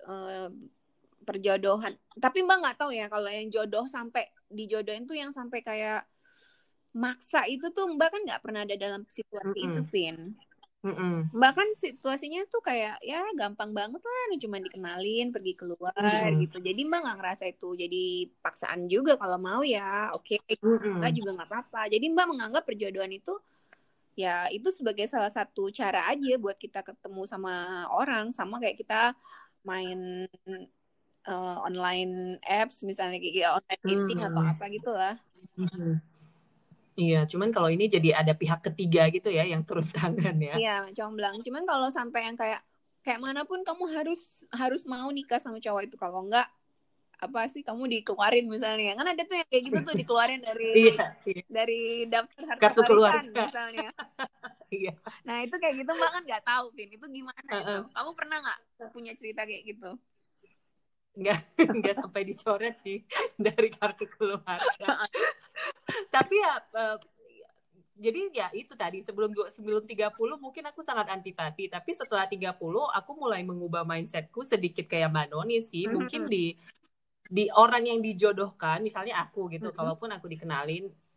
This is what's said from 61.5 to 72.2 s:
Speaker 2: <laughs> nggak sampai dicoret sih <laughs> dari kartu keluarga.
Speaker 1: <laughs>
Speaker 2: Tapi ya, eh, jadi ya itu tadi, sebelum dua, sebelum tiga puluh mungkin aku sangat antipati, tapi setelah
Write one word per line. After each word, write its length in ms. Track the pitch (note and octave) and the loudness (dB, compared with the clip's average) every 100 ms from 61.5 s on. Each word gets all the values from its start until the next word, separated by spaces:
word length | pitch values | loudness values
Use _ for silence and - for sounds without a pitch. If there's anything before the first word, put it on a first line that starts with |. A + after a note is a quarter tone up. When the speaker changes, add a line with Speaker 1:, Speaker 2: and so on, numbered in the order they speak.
| - | 4
Speaker 2:
<laughs> 200 | D#4+ A3 | 4 4
nggak 160 | G3 G#3+ | 0 0
sampai 240 | G3+ G3+ G3 | -4 -4 -6
dicoret 460 | G3 A3 G3+ A#3 - | -4 0 0 -2 -6
sih 200 | G3 G3+ - | -8 -10 -6
<laughs> 340 | - A#4 - G#3+ | -4 -4 0 0
dari 220 | - A3 | 4 2
kartu 300 | - G#3 - G#3 | 2 -2 -2 -8
keluarga. 800 | - G3+ G3+ F#3 - - - G3+ - G#4 - A4+ - - - C#5+ - | -2 -2 -2 -4 -2 0 0 -4 -6 -4 -2 -2 -4 -14 -12 -12 -10
Speaker 1:
<laughs> 320 | - A#4 G4 | -8 -8 0
Speaker 2:
Tapi 200 | C4+ C4+ G4+ | 2 4 4
ya, 160 | F4+ C4 - A3 | 2 0 -4 -4
eh, 180 | A3 A3 - _ - - - _ _ F#3 _ G3+ | -4 -4 -12 _ -20 -20 -20 _ _ _ _ -4
jadi 220 | A3 C#4 G4 | -2 0 -2
ya 180 | B3+ F3+ | -2 -4
itu 240 | G3+ C4 C4 | -6 -10 -6
tadi, 240 | F3 F#3+ | -6 -6
sebelum 320 | - G3+ G#3+ | -8 -2 -2
dua, 160 | G#3 F#3 | -2 -6
sebelum 320 | - G#3+ G#3+ | -6 -4 -2
tiga 260 | G#3+ G#3 G#3 | -2 -2 -2
puluh 240 | G#3+ A3+ D4+ | 0 -4 -4
mungkin 240 | C4 D#4+ D4 | -12 -14 -14
aku 100 | - D4+ | -10 -4
sangat 240 | A#3 G#3 | -2 -2
antipati, 560 | F#3+ F#3 F3+ D#3 D#3 F#3+ | -4 -8 -6 -6 -6 -8
tapi 240 | F3+ - E4+ | -8 -8 -8
setelah 320 | - G3+ | -2 0